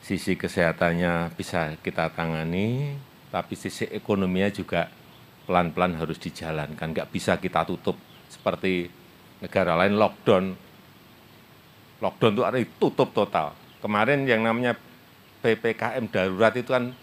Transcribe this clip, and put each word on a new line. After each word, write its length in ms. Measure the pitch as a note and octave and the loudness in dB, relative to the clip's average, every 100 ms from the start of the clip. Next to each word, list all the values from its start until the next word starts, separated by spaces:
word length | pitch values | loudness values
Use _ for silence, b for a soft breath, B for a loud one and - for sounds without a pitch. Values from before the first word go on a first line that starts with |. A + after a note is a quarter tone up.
| - | -4
sisi 340 | F#2 - F2 | -4 -2 -2
kesehatannya 960 | F2 - E2+ D#2+ F2 E2+ F2 E2+ E2+ E2 | -2 2 2 2 0 2 0 0 -2 -6
bisa 400 | F#2+ F2+ D#2 D#2+ | -6 -2 -4 -6
kita 240 | - E2 D#2+ - | -8 -4 -4 -2
tangani, 800 | E2 D#2+ D#2+ F2+ G#2+ B2+ C#3+ C#3+ C3+ - - | -4 -2 -2 -2 -2 -2 -4 -8 -14 -20 -8
tapi 320 | F2+ - G2 | -6 -6 -8
sisi 300 | G2 - - | -8 -6 -6
ekonominya 560 | G#2+ - G2+ F#2+ F#2 G2+ | -6 -2 0 2 2 0
juga 340 | G2 F2 F2 E2 - - - - - | 0 -4 -2 -2 -8 -20 -20 -20 -20
pelan-pelan 540 | - F2+ E2+ E2+ F2+ D#2+ | 0 2 2 2 0 0
harus 160 | D#2+ D#2+ | -4 -4
dijalankan. 760 | F2 - E2 D#2+ C#2+ D2+ D#2+ | -8 -8 -6 -6 -6 -8 -6
Nggak 160 | D#2+ D2+ | -6 -6
bisa 240 | - - F2 | -4 0 0
kita 240 | F2 E2 E2 | 0 -2 -2
tutup 320 | F2 - - - - - | -2 -4 -4 -10 -20 -20
seperti 580 | - G#2 E2+ F#2+ F2+ F2 - - - - - | -4 -4 -2 0 -2 -4 -12 -20 -20 -20 -16
negara 320 | F2+ G2 F2 E2 | -2 0 2 4
lain 200 | G2 G#2 | 4 4
lockdown. 560 | G#2 - - G2 F#2+ F#2 - - - - - - - - - - - - - - | 2 2 4 4 4 -8 -18 -20 -20 -20 -20 -20 -20 -20 -20 -20 -20 -20 -20 -6
Lockdown 340 | G2+ - A#2 G#2 | -6 2 2 4
itu 60 | F#2 | 0
artinya 220 | B2+ A2 - | 0 -4 0
tutup 320 | - - C3+ | 0 2 0
total. 460 | - G2+ E2+ D2+ - - - | 2 2 0 -2 -8 -20 -12
Kemarin 460 | G#2+ G#2 A2 C#3+ C3+ | -2 0 2 2 2
yang 160 | A2+ A2+ | 2 2
namanya 340 | A#2 B2 A#2 - - - - - - | 0 0 -2 -8 -20 -20 -20 -20 -2
P 100 | A#2+ | 0
P 240 | A2 A#2 A2+ | 2 0 -2
K 240 | A2+ A#2+ | -2 -4
M 80 | A2 | -4
darurat 460 | G2+ F#2 F#2 A2 A2+ | 0 0 4 2 2
itu 160 | A#2+ | -2
kan 240 | B2+ B2 B2 | -2 -2 -8